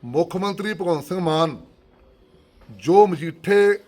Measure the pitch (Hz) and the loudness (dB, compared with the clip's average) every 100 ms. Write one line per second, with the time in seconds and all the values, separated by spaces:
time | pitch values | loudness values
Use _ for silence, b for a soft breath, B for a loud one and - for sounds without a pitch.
0 | 123 139 165 185 202 190 208 208 175 160 | -4 -2 -2 -2 -6 -6 -6 -6 -2 -4
1 | 139 185 170 156 165 127 - _ _ _ | -4 -4 -2 0 0 -2 -18 _ _ _
2 | _ _ _ _ _ _ - 104 139 190 | _ _ _ _ _ _ -20 -12 2 4
3 | 208 165 165 160 - 202 202 202 | 4 2 -8 -10 0 4 4 2